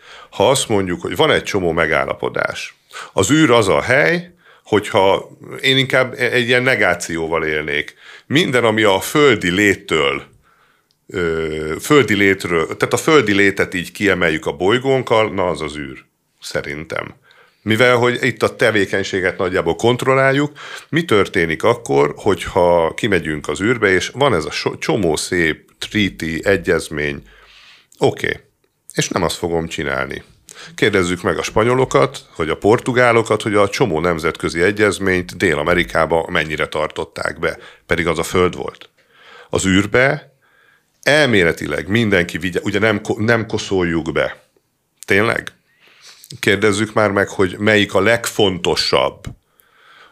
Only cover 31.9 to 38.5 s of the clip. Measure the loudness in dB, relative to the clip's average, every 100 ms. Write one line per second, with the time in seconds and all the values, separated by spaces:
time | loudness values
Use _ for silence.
31.9 | 2 0 -2 -18 -6 -4 0 2 2 2
32.9 | 2 4 4 2 -2 0 2 0 0 0
33.9 | 0 0 0 -2 -4 -6 0 0 2 0
34.9 | 0 0 0 -2 -2 0 0 0 -2 -2
35.9 | 0 0 0 -2 -4 -4 -4 -4 -4 -6
36.9 | -6 -10 -8 -8 -4 -6 -6 -16 -20 -4
37.9 | -2 0 -2 -2 0 0